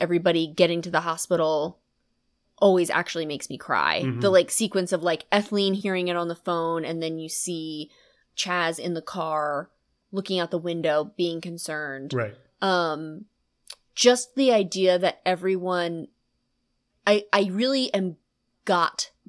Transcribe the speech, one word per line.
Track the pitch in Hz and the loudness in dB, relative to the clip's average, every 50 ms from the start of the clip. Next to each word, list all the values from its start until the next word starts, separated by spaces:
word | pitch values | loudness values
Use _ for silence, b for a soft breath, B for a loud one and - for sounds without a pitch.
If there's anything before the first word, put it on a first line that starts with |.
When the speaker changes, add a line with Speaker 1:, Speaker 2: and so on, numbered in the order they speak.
Speaker 1:
everybody | - 170 175 170 175 180 170 165 165 | 0 2 2 2 4 2 2 2 0
getting | 151 156 - 180 165 170 170 | 0 2 4 4 4 4 0
to | 165 175 | -4 -2
the | 170 160 | -2 -2
hospital | 165 170 160 160 - - 180 165 160 156 156 151 151 175 - _ _ _ _ _ _ _ _ _ _ _ _ _ _ _ _ | 0 -2 -4 -4 -2 0 0 2 2 2 2 0 -2 -4 -6 _ _ _ _ _ _ _ _ _ _ _ _ _ _ _ _
always | _ 208 202 185 180 170 - | _ 6 6 6 6 4 2
actually | - 160 175 - - 165 160 | 0 -2 -2 -4 -6 -6 -6
makes | 151 147 143 - - | -6 -8 -10 -10 -12
me | - - | -12 -12
cry. | - - 135 92 69 76 78 92 | -6 -2 0 2 2 2 2 0
Speaker 2:
Mm-hmm. | 131 131 117 117 | 0 -2 -2 0
Speaker 1:
The, | 135 196 | 4 6
like, | 190 180 - - | 6 6 6 4
sequence | - - 226 196 - 190 185 175 | 0 -2 -2 0 0 -2 -2 0
of, | 190 165 | -2 -2
like, | 165 175 165 - - _ | 0 -2 -2 -2 -2 _
Ethline | - 208 208 208 208 202 196 196 190 | 0 0 0 0 0 0 2 0 0
hearing | 202 202 202 190 185 180 180 | -2 -2 -2 -2 -2 -2 -2
it | 175 | -2
on | 175 170 170 | -2 -4 -4
the | 170 | -6
phone, | - _ 185 175 170 165 165 165 165 160 | -6 _ -4 -2 -2 -2 -2 -2 -4 -4
and | - 165 165 | -4 -6 -4
then | 160 160 160 160 | -4 -6 -6 -8
you | 160 160 | -8 -8
see | - - - 185 175 160 160 160 156 151 147 b b b b b b b b _ _ | -8 -6 -6 -6 -6 -6 -8 -8 -10 -10 -12 b b b b b b b b _ _
Chaz | - - 190 180 175 170 165 165 160 | -6 -4 -2 -2 0 0 -2 -2 -4
in | - 180 170 | -4 -6 -6
the | 160 | -6
car | 156 - - 185 160 160 156 151 151 147 147 143 175 - _ _ _ _ _ _ _ _ | -8 -8 -8 -6 -4 -2 -2 -2 -2 -2 -4 -4 -6 -10 _ _ _ _ _ _ _ _
looking | - 196 190 - 190 180 | -8 -8 -4 -2 -2 -2
out | 170 170 | -2 -2
the | 185 170 | -4 -4
window, | 165 175 170 170 160 165 151 151 151 - - - | -4 -4 -4 -2 0 0 2 0 0 -2 -2 -2
being | 175 170 165 165 | -2 -2 -2 -6
concerned. | - 175 170 165 - - 156 151 151 143 135 135 135 139 135 | -8 -10 -10 -10 -10 -8 -8 -8 -8 -8 -10 -10 -8 -4 -4
Speaker 2:
Right. | 123 113 104 104 - _ _ _ _ | -4 -4 -4 -8 -14 _ _ _ _
Speaker 1:
Um, | 196 196 185 180 170 160 151 151 160 156 156 180 214 - _ _ _ _ _ _ _ - - - _ _ _ | 0 2 2 2 2 0 -2 -4 -6 -10 -12 -14 -16 -20 _ _ _ _ _ _ _ -20 -20 -20 _ _ _
just | - - 247 247 247 - - _ | 4 6 6 6 4 0 -4 _
the | 262 277 254 | 2 4 4
idea | 233 214 190 165 - 190 185 185 180 175 | 4 4 2 0 0 2 4 4 4 4
that | 185 175 - - - | 2 0 -2 0 0
everyone, | 185 185 180 185 190 190 180 180 185 180 175 170 170 170 165 - - _ _ _ _ _ _ _ _ _ _ _ _ _ _ _ _ _ _ _ | -2 0 0 0 0 -2 0 -2 -2 -2 -2 -2 -2 -4 -6 -8 -12 _ _ _ _ _ _ _ _ _ _ _ _ _ _ _ _ _ _ _
I, | 202 208 208 208 - | 2 2 2 2 2
I | - 202 202 190 | 2 2 2 2
really | 180 202 240 262 277 269 254 - | 0 0 0 2 2 0 0 -2
am | - 196 190 180 160 - _ _ _ _ _ _ _ _ _ | -2 -2 -2 -4 -6 -10 _ _ _ _ _ _ _ _ _
got | - 185 175 165 - - - - - _ _ _ | 0 2 2 2 0 0 -4 -10 -10 _ _ _